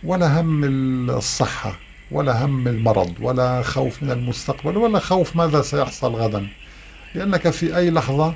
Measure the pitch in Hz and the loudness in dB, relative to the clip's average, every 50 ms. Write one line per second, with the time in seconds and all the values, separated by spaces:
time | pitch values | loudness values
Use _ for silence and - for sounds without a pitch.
0 | - 165 180 185 175 156 143 165 170 165 156 151 147 139 135 135 131 131 131 127 | -2 -2 0 2 2 4 4 2 2 2 2 2 2 2 0 0 0 0 0 -2
1 | 123 123 123 123 120 - - - 135 - - - - 110 98 - - - - - | -2 -2 -2 -2 -2 -4 0 0 0 -2 -2 -6 -8 -8 -8 -10 -16 -20 -20 -20
2 | - - 143 147 151 139 120 117 127 139 139 131 127 123 120 110 113 117 110 - | -18 -6 -4 -2 0 2 2 2 0 0 0 0 0 0 0 2 2 4 4 4
3 | - 87 87 80 - 123 127 127 127 127 127 127 120 - - 135 131 131 - - | 2 0 -2 -6 -4 -2 0 2 2 2 2 0 -2 -2 -2 -2 -2 -2 -4 -4
4 | 147 139 127 120 120 123 120 - - - 131 - - 147 170 202 233 233 214 196 | -4 -4 -4 -2 -2 -4 -4 -6 -4 -6 -6 -4 -4 -2 0 2 2 2 2 2
5 | - - 180 185 175 - - 165 170 165 147 151 131 - - 147 135 127 - - | 0 2 2 2 2 2 2 0 0 2 2 2 0 2 0 0 0 -2 -2 -4
6 | - 127 120 113 113 110 107 104 98 101 - - - - - - - - - - | -2 -2 0 0 -2 0 0 -2 -4 -6 -10 -16 -20 -20 -20 -20 -20 -20 -20 -20
7 | - - - 175 185 202 190 175 - 175 165 - 175 165 - 175 180 175 165 165 | -20 -12 -8 -6 -2 0 0 2 2 0 0 0 -2 0 2 2 2 4 2 2
8 | 127 113 135 143 156 165 160 | 0 0 0 0 0 0 -2